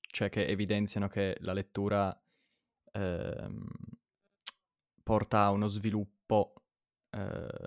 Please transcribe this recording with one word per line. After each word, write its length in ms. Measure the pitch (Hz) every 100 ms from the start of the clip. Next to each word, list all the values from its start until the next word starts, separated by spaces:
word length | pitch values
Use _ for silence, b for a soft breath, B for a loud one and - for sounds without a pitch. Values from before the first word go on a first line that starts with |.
| -
cioè 180 | - 101
che 160 | - 95
evidenziano 640 | 98 101 104 104 - 98
che 280 | - 98 -
la 140 | 85
lettura, 640 | 95 98 - 101 104 95 90 _ _ _ _ _ _ _
ehm, 760 | 104 95 85 - - - - - - - - _ _ _ _ - - _ _ _ _
porta 400 | - 110 101 107
a 80 | 101
uno 160 | 101 104
sviluppo, 840 | 101 107 107 101 _ _ 107 101 - _ _ _ _ _
eh, 380 | - 98 - - -